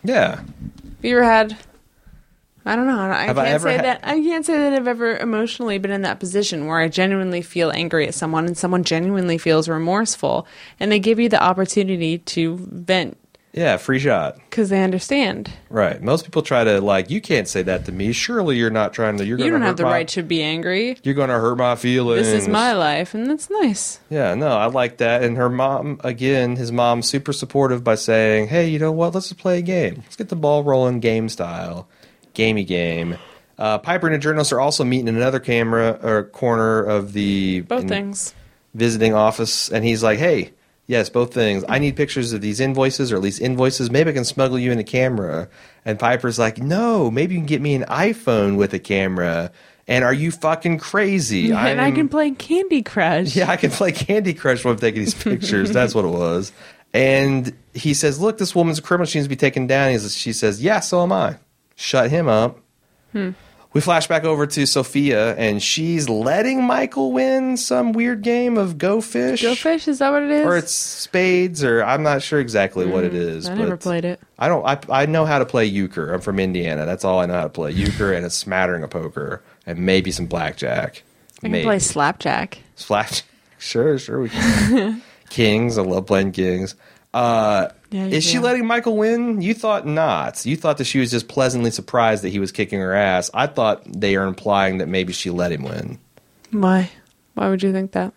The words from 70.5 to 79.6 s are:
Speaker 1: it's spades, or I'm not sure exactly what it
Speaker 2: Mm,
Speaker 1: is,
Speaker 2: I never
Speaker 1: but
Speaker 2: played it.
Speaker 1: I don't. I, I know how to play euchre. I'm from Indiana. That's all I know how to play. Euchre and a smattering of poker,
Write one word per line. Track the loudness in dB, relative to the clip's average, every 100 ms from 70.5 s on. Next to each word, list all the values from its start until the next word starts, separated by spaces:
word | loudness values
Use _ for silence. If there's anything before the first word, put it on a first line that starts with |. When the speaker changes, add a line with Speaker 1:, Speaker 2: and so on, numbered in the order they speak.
| 2
Speaker 1:
it's | 0
spades, | -6 -6 -10 -2 0 4 4 2 0
or | 2 4
I'm | 4 2
not | 2 0
sure | 0 0
exactly | 2 2 2 0 0
what | 2
it | 0
Speaker 2:
Mm, | 0
Speaker 1:
is, | -2 -4 -6
Speaker 2:
I |
never | -2 -2
Speaker 1:
but | -2
Speaker 2:
played | -4 -2 -4
it. | -8 _ -4
Speaker 1:
I | 0
don't. | 0
I, | 0 -2 0
I | 0
know | 2 2 2
how | 2
to |
play | 0 0 0
euchre. | 0 -2 -4 -4
I'm | -4
from | -2 -2
Indiana. | 0 -2 -2 -4 -4
That's | -2
all | 0 2
I | 2
know |
how | -2
to | -4
play. | -4 -4
Euchre | 0 -2 0 0
and | 0
a | -2
smattering | -6 -4 0 0 -2
of | -6
poker, | -8 -8 -8 -8 -10 _ _